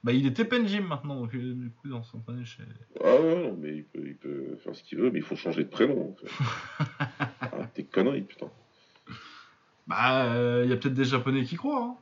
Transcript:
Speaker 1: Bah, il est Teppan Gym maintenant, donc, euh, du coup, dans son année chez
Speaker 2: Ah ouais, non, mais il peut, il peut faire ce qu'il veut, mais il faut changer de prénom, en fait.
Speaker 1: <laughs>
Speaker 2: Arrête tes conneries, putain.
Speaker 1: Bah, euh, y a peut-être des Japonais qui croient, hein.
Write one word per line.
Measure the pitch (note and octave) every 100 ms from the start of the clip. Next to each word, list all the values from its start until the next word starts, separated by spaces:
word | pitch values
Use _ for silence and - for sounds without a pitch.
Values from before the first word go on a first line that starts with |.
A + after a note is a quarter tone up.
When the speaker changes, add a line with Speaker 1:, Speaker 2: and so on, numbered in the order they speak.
| A#2+
Speaker 1:
Bah, |
il | B2+ C#3
est |
Teppan | A#2+ A3+ B3 A3
Gym | G3+ F#3
maintenant, | C#3+ D3 C#3
donc, | A#2
euh, | B2+ B2+ B2+
du | B2
coup, | A2+ C#3
dans | B2
son | A#2 A2+ A2+
année | B2+ A#2
chez | - A#2+ A2 - -
Speaker 2:
Ah | F#2 B2+
ouais, | E3 F3
non, | D3+ F#2
mais | D2+ D2+
il | D2+
peut, | C#2+ C#2+
il | C2+
peut | C#2+ C#2+ C2+ -
faire | - -
ce |
qu'il | - D2+
veut, | B2
mais | -
il | -
faut | -
changer | - -
de | -
prénom, | - B2+ C#3 -
en | -
fait. | - - B2 A2 - - D3+ - C3 - B2 -
Speaker 1:
<laughs> |
Speaker 2:
Arrête | A2+ - A#2
tes | - -
conneries, | F#2+ A2 C#3+
putain. | G3 - - - _ _ _ _ - - - - - _ _ _ -
Speaker 1:
Bah, | F#2 B2 C3 B2
euh, | A#2+ A#2+ B2 B2
y |
a | B2
peut-être | C#3+
des | B2+ C3
Japonais | C3+ B2+ C3+
qui | B2 E3+
croient, | C4+ C#4
hein. | A#3+ B3